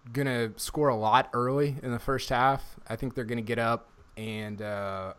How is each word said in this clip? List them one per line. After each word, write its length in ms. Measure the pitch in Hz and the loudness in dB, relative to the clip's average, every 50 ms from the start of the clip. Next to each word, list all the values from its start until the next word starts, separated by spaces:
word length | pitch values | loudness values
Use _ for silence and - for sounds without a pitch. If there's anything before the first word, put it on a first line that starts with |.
| - 120 | -14 -6
gonna 380 | 117 135 143 135 123 120 117 110 101 | -4 -2 0 0 0 0 0 -2 -4
score 320 | - - - - 151 147 139 | -6 -8 -4 0 2 4 4
a 80 | 120 | 4
lot 340 | 110 110 110 117 131 131 - | 4 4 6 6 6 6 4
early 440 | - 120 123 127 135 143 147 147 135 135 | 0 0 0 2 2 2 2 0 -2 -4
in 80 | - 127 | -4 -4
the 60 | 120 113 | -4 -2
first 300 | - - 135 123 - - | 0 0 -2 0 0 0
half. 480 | 135 120 127 135 139 131 - - - - - - | 2 4 6 6 4 2 -2 -8 -12 -12 -10 -8
I 80 | 113 | -6
think 180 | 113 139 127 - | -4 -4 -4 -4
they're 100 | 135 120 | -4 -4
gonna 160 | 110 120 120 | -4 -4 -4
get 180 | 110 104 117 117 | -2 -2 0 2
up, 320 | 117 113 117 113 - - - - - - - | 2 2 2 0 -4 -10 -20 -20 -20 -18 -12
and, 440 | - 110 110 107 107 107 104 104 104 | -10 -8 -8 -6 -6 -6 -8 -8 -8
uh, 540 | 107 104 104 101 101 98 98 95 95 95 - | -6 -6 -6 -4 -4 -6 -6 -6 -8 -8 -10